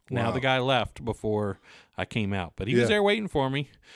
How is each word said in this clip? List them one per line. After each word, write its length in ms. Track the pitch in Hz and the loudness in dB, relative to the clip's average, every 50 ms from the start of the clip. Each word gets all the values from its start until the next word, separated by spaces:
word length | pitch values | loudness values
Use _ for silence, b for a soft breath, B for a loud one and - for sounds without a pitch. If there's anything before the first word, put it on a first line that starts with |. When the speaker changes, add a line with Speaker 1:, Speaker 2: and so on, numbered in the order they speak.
| _ - | _ -6
Speaker 1:
Now 160 | 131 120 117 | -4 -2 -2
Speaker 2:
Wow. 40 | 117 | 0
Speaker 1:
the 80 | 107 127 | -2 0
guy 180 | 127 135 131 131 | 0 0 0 2
left 460 | 123 135 135 120 104 - - - - | 2 2 0 0 0 -2 -6 -8 -6
before 560 | 117 104 - - 110 107 104 104 101 95 - B B B B B B B | -6 -6 -4 -2 -2 0 0 0 -2 -4 -8 B B B B B B B
I 80 | - 95 | -8 -6
came 280 | - - 117 104 98 | -4 -2 -2 -2 -2
out, 220 | 101 95 87 78 - | -2 -4 -4 -6 -8
but 100 | - 95 107 | -8 -2 0
he 60 | 120 | 2
was 80 | 120 | 4
Speaker 2:
Yeah. 60 | 120 113 | 4 4
Speaker 1:
there 140 | 208 208 | 4 4
waiting 260 | 202 202 208 226 208 175 | 4 2 2 0 -2 -2
for 220 | - 156 135 131 | 0 0 0 0
me 180 | 135 143 143 - - _ B B B | 0 -2 -4 -6 -12 _ B B B